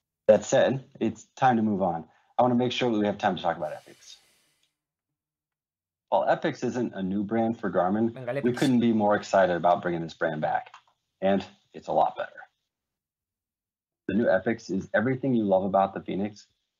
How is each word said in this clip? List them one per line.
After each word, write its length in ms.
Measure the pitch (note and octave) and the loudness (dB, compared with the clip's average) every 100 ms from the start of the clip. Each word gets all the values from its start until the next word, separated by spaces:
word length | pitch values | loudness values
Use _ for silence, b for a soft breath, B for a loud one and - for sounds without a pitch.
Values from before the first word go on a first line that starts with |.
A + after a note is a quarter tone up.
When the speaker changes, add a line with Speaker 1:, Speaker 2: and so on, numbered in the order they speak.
| _ _ - | _ _ 4
Speaker 1:
That 160 | G#2 | 4
said, 400 | - C3+ F#2+ C3+ - - | 6 2 2 0 -8 -6
it's 260 | A2 - - | -6 -6 -16
time 220 | - C3 A2+ | 0 2 2
to 80 | |
move 180 | A2 F#2+ | 0 0
on. 220 | - E2+ - b b - | -2 -2 -10 b b 0
I 40 | |
want 100 | B2 | 2
to 40 | A#2+ | 2
make 140 | B2 | 0
sure 220 | - B2 | 0 0
that 60 | G#2+ | 0
we 80 | G#2 | 0
have 120 | G2+ | 0
time 160 | G#2 | -2
to 80 | E2 | -2
talk 140 | F2 E2 | -4 -4
about 160 | D2+ | -8
Epix. 460 | - - - - - _ _ _ _ _ _ _ _ _ _ _ _ _ _ _ _ _ _ - | -10 -18 -20 -20 -20 _ _ _ _ _ _ _ _ _ _ _ _ _ _ _ _ _ _ -2
While 160 | F#2+ - | 0 0
Epix 340 | E3 E3 B2+ | 0 -2 -4
isn't 320 | B2 B2 A2+ | -4 -2 -4
a 80 | G2 | -4
new 220 | F#2 G2+ | -4 -4
brand 340 | G2+ A2+ A2+ A2+ | -2 0 0 -2
for 140 | G2+ | -2
Garmin, 400 | F2+ F2+ G#2+ A#2 | 0 0 2 -2
Speaker 2:
Venga, 240 | B2+ B2 C3+ | -4 -6 -2
el 60 | |
Speaker 1:
we 100 | A#2+ | -2
Speaker 2:
Epix. 40 | B2 | 0
Speaker 1:
couldn't 220 | C#3 B2 | 2 4
be 140 | A#2 | 2
more 240 | A2 G#2 G2+ | 2 2 2
excited 400 | - G2 F2+ F2 | 2 2 4 2
about 260 | F2 E2+ | 2 2
bringing 180 | F2+ E2+ | 0 -4
this 140 | E2 | -8
brand 260 | - E2 D#2 | -4 -4 -2
back, 320 | D2+ - - - _ _ _ - | -4 -4 -8 -20 _ _ _ -4
and 240 | F#2+ G2 - _ _ | 0 0 -4 _ _
it's 160 | D#2+ D#2+ | -18 -4
a 40 | |
lot 240 | D#2 - - | 0 0 -2
better. 140 | - - - _ _ _ _ _ _ _ _ _ _ _ _ _ _ _ - | -12 -12 -20 _ _ _ _ _ _ _ _ _ _ _ _ _ _ _ -6
The 80 | |
new 120 | G#2+ A2+ | 0 2
Epix 440 | F#2 A#2 A2+ - | 2 0 -4 -4
is 180 | F#2+ - | -6 -2
everything 400 | G#2 B2 C3 C#3 | -2 0 -2 0
you 80 | A#2+ | 0
love 220 | G2+ F#2+ | 2 2
about 280 | G2 F#2+ G2 | 2 2 0
the 80 | G2+ | -2
Fenix, 460 | G2+ F2+ G#2+ G#2+ - _ _ | -8 -6 -6 -8 -20 _ _